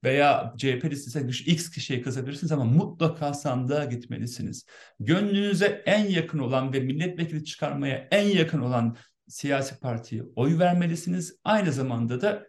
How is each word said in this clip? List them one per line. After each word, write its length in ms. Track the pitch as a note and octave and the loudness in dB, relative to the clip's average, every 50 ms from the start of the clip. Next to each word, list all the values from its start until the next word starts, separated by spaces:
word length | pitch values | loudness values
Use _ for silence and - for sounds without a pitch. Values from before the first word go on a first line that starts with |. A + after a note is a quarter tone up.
| - | 2
veya 500 | C3 C3 C#3+ C#3+ C#3+ C#3 - - A#2+ - | 2 4 6 6 6 6 4 2 -4 -6
C 160 | A#2 C3 C3+ | -2 0 0
H 60 | B2+ B2 | 0 0
P 120 | - D#3 | -2 -4
listesine 380 | C#3+ C#3 - B2+ - D#3 C3 B2 | -4 -4 -8 -6 -4 -4 -2 -2
düş-, 180 | B2 - - | -4 -4 2
X 240 | - F3 D#3 - - | 0 0 2 0 -8
kişiye 320 | - - - - C3+ A#2+ | -8 -10 -6 -4 -4 -4
kızabilirsiniz 500 | B2 C3+ A#2+ C3+ B2 C3 C#3+ - - D#3+ | -2 -4 -6 -4 -6 -6 -6 -6 -2 -2
ama 120 | D#3+ C#3+ B2 | 0 0 2
mutlaka 720 | A#2 B2 D#3+ - - - - E3+ D#3 D#3+ - D#3 C#3+ C#3 | 4 4 4 4 2 -2 0 0 0 0 -2 -4 -4 -4
sandığa 500 | C#3+ - D3 B2+ B2+ B2+ B2 C#3 D3+ D3 | -4 -4 -4 -2 -2 -2 0 0 -2 -2
gitmelisiniz. 800 | B2+ A#2+ A#2+ A#2+ - - - A2+ A#2+ - - A2+ - - - - _ - - - - _ _ | -2 -6 -8 -8 -10 -8 -8 -8 -8 -8 -8 -8 -8 -8 -10 -14 _ -20 -20 -20 -20 _ _
Gönlünüze 840 | A2 A2 D#3+ F#3+ G#3 G#3 G3+ G3 G3+ G3+ G3 E3 F#3+ - - - - | 0 0 2 2 2 2 2 2 2 2 2 4 2 2 2 0 0
en 200 | D#3 F#3+ G#3+ G#3+ | 2 2 4 4
yakın 320 | G3 F#3 E3 D#3+ - - D3+ | 2 2 0 0 -2 -2 -4
olan 340 | C3 A#2+ C3 C3 C3 C3+ | -2 0 0 0 0 0
ve 80 | B2+ C3+ | -2 -2
milletvekili 640 | B2+ C3 C3+ D#3 E3+ F3+ F3+ - E3+ D#3+ D#3+ D3+ D3+ | -2 -2 -2 -2 -2 -4 -2 -4 -4 -4 -4 -8 -8
çıkarmaya 640 | - - - D#3 D3 C#3+ C#3+ C#3 C#3 C3 B2+ - - | -10 -8 -6 -6 -4 -4 -2 -2 -2 -2 -4 -2 2
en 180 | - G3+ G3+ G3+ | 2 4 4 4
yakın 320 | G3 F3 D#3 D#3+ - D3 | 4 4 4 2 2 -2
olan 360 | A#2+ B2 B2+ A#2+ A#2 A#2 A#2 - - _ _ _ _ _ | 0 0 2 2 2 0 -2 -4 -14 _ _ _ _ _
siyasi 520 | - - - C#3+ C#3 C3+ C3+ - - - | -14 -8 -2 0 0 0 -2 -4 -8 -8
partiye 420 | - C3 A#2+ A#2 - - A#2+ A2 - - - | -6 -6 -6 -6 -8 -8 -10 -10 -10 -8 -4
oy 220 | - B2 C#3+ E3 D#3+ | 0 2 2 4 4
vermelisiniz. 760 | F3+ F3+ F3+ F3+ F3 E3+ E3 E3 - F3+ F3+ F3+ F3 - - _ _ | 4 4 4 4 2 2 -2 -2 -4 -4 -4 -4 -4 -6 -12 _ _
Aynı 280 | - G#3+ G#3+ G3 E3 | 2 2 2 4 2
zamanda 480 | B2+ C3 C3 C3 A#2+ A#2 A#2 A2+ A#2+ B2 | 0 0 -2 -2 0 -2 -2 -2 -2 0
da 260 | - G#3 G3+ G#3 - | 0 0 -2 -2 -8